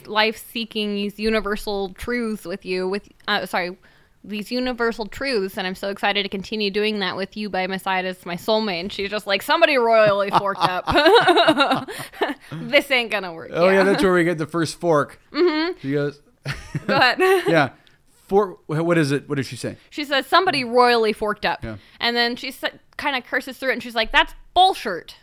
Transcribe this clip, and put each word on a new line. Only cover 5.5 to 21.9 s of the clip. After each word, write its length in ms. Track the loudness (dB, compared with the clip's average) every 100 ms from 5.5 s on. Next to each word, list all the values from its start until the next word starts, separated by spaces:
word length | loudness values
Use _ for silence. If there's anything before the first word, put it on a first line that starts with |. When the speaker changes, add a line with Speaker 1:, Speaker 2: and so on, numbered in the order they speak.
| -6
Speaker 1:
and 80 | -6
I'm 80 | -6
so 140 | -8
excited 340 | -2 0 0
to 60 | -2
continue 400 | -6 -8 -4 -2
doing 280 | 0 -2 0
that 160 | -4 -4
with 180 | -6 -6
you 120 | -6
by 180 | -4 -2
my 100 | -4
side 260 | -2 -2 -2
as 200 | -8 -10
my 100 | -8
soulmate." 460 | 0 0 0 -4
And 100 | -6
she's 180 | -6 -6
just 160 | -6 -2
like, 160 | -2
"Somebody 360 | 2 4 4 4
royally 540 | 4 4 4 2 0
forked 320 | 0 0 0
up. 220 | 0 0 0
<laughs> 1040 | 4 6 6 6 4 4 4 2 0 -4 -12 -14 -6 -4 -4 -10
This 380 | -12 -2 -2 0
ain't 200 | -2 0
gonna 220 | -4 -6
work." 180 | -10 -8
Speaker 2:
Oh, 140 | 2 4
yeah, 80 | 4
Speaker 1:
Yeah. 40 |
Speaker 2:
that's 200 | 4 4
where 100 | 4
we 100 | 4
get 140 | 2 0
the 80 | -4
first 340 | -2 -4 -2
fork. 400 | 2 2 2 -6 _
Speaker 1:
Mm-hmm. 460 | -2 0 0 -4 -6
Speaker 2:
She 120 | -4
goes, 280 | -2 -4 -6 _ _ -12
<laughs> 420 | -10 -8 -8 0
Speaker 1:
Go 80 | 4
ahead. 240 | 4 4
<laughs> 280 | 4 4 4
Speaker 2:
Yeah. 220 | 2 2 -2 _ _ _ _ _
For-, 300 | 2 2 -4 -6
wh-, 160 | -2 2
what 120 | 2
is 140 | 4
it? 160 | 0 -2
What 60 | -4
did 100 | -4
she 100 | -8
say? 220 | -10 -10 _
Speaker 1:
She 140 | -10
says, 220 | -2 -2 2
"Somebody 360 | 2 4 0
royally 500 | 0 4 6 6 2
forked 320 | 0 -4 -2 -2
up." 180 | -4
Speaker 2:
Yeah. 140 | -6 -12 -16